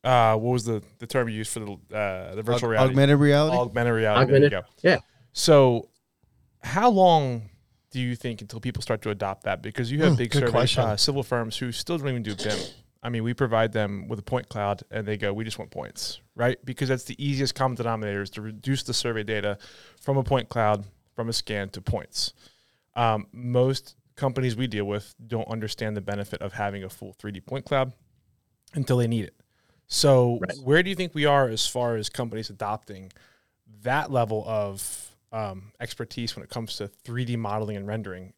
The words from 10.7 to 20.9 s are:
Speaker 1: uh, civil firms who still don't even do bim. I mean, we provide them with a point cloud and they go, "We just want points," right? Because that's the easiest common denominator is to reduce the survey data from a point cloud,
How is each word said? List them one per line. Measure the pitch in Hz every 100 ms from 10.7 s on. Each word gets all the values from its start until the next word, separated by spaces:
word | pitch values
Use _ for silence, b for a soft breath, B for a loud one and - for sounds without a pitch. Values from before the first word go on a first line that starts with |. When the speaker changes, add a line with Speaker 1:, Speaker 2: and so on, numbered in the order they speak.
| -
Speaker 1:
uh, | 117 107
civil | - 139
firms | 127 120 113 -
who | 127
still | 113 - 170
don't | 139
even | 123
do | 107
bim. | 95 107 95 78 - _ _
I | 120
mean, | 120
we | 113
provide | 120 127 113 113
them | 110 104 101 101
with | 104
a |
point | - 127 -
cloud | 110 101 101 -
and | 107 104
they | 104
go, | 101
"We | 104
just | 113 107
want | -
points," | - 67 - - - _
right? | - 120 -
Because | 131 123 131
that's | 131
the | - -
easiest | 143 135 131
common | - 131 120
denominator | 117 113 107 101
is | 98
to | -
reduce | 107 110 131 135
the | -
survey | 120 120 110
data | 107 107 101 101 B B B B
from | - 139
a |
point | 127 135 117
cloud, | 120 107 104 101